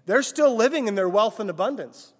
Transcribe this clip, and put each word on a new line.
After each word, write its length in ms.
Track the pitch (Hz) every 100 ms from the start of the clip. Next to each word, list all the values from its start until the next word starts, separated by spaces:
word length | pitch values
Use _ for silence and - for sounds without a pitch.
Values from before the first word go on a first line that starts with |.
| -
They're 160 | 233
still 320 | 277 - 294 233
living 320 | 240 311 233
in 80 | 196
their 120 | 185
wealth 300 | 196 220 214
and 100 | 202
abundance. 640 | 165 202 277 127 - - _